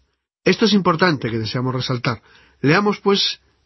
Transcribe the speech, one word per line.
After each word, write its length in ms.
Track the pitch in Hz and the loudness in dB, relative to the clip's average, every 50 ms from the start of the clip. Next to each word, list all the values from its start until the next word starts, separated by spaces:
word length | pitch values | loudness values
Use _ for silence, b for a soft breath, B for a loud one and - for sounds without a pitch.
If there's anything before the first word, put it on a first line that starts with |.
| _ _ _ _ _ _ _ _ _ | _ _ _ _ _ _ _ _ _
Esto 200 | 185 190 - 233 | 0 2 2 2
es 80 | 208 | 4
importante 580 | 202 202 170 180 165 156 190 180 156 117 - 117 | 4 2 2 2 0 2 2 0 0 -2 -4 -4
que 80 | 110 113 | -4 -4
deseamos 360 | 110 101 - 127 127 131 123 | -6 -4 -4 -4 -4 -4 -4
resaltar. 480 | 131 120 - 131 120 - 135 117 - b b b b b b b b | -4 -4 -4 -6 -4 -2 -4 -4 -4 b b b b b b b b
Leamos, 400 | - 135 160 196 208 208 202 - | 0 2 2 2 2 0 -2 -2
pues, 400 | - 196 202 190 - - - - _ _ _ _ _ | 0 0 0 0 0 -4 -6 -10 _ _ _ _ _